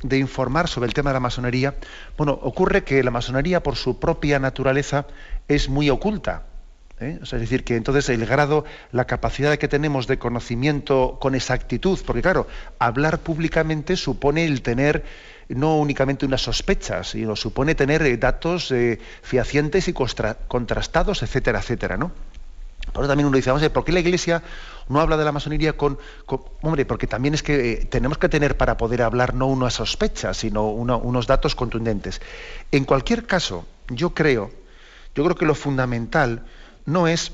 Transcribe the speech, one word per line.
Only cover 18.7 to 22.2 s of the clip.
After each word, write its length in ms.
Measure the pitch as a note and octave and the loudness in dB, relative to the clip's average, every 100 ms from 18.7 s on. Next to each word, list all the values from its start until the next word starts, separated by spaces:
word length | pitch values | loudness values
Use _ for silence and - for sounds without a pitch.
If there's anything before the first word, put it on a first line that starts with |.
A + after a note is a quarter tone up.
eh, 260 | B2+ A#2+ A2 - - | 2 2 0 -6 -18
fehacientes 680 | - B2 A2+ C#3+ D3 F#3+ F#3 | -2 0 2 2 2 2 0
y 40 | |
costra-, 440 | E3+ B2+ - G#2+ A2+ - | -2 -2 0 -4 -4 -4
contrastados, 760 | B2 A#2 A2 - D#3+ F#3+ F#3+ | -2 0 -2 0 2 2 0
etcétera, 380 | A2+ C3+ B2+ G#2+ | 0 0 2 0
etcétera, 380 | - A#2+ F#2+ F2+ | -2 -2 -2 -2
¿no? 140 | E3 - | -2 -6